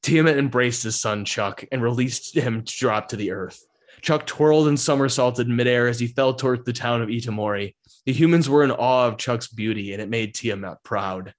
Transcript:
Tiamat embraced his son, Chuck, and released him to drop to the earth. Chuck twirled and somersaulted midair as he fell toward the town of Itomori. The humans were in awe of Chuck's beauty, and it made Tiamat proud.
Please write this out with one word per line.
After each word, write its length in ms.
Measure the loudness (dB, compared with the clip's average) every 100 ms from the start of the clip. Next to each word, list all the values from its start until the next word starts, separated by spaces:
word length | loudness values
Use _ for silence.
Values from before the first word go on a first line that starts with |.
Tiamat 360 | 2 4 4 4
embraced 460 | 2 2 0 -2
his 160 | -4 -2
son, 240 | -2 -2
Chuck, 400 | -4 -4 -4 -6 -8
and 100 | -2
released 540 | -2 0 -2 -2 -4 -2
him 260 | -2 -4
to 140 | -6 -2
drop 320 | 0 0 -2
to 80 | -6
the 160 | -6
earth. 340 | -6 -10 -14 -20 _ _ -12
Chuck 260 | -2 0 -2
twirled 420 | 2 4 6 4
and 100 | 2
somersaulted 720 | 2 2 2 2 0 2 0
midair 400 | 2 2 4 2
as 100 | 0
he 80 | -4
fell 280 | 0 0
toward 300 | 2 0 -2
the 80 | -2
town 300 | -4 -2 -2
of 60 | -2
Itomori. 680 | -4 -4 -4 -2 -4 -6 _ _ _ -4
The 60 |
humans 360 | 2 4 4 4
were 140 | 4
in 80 | 4
awe 380 | 2 2 4 2
of 100 | 0
Chuck's 300 | -4 -4 -4
beauty, 440 | -6 -4 -4 -6
and 80 | -8
it 80 | -4
made 260 | -4 -4 -6
Tiamat 480 | -6 -6 -8 -14
proud. 500 | -6 -4 -4 -6 -10